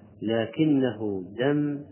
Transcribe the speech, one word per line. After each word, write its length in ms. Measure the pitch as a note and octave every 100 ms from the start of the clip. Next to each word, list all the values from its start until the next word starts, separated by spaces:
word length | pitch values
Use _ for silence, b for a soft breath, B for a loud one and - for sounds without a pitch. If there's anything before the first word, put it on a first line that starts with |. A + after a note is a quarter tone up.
| B B
لكنه 1000 | G#2 A2+ A2 - D#3 C3+ C3 G#2+ G#2+ G2 F2+ G#2
دم 420 | C3+ D3 D3 C#3+ D3